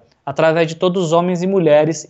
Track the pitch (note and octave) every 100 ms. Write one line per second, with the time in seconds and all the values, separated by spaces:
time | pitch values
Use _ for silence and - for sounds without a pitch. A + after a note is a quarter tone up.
0 | _ _ - C#3 D#3+ D#3+ D#3+ D#3+ F#3 F#3
1 | D#3+ E3+ F3 F3 F#3 G3 D#3 D3 D#3 D#3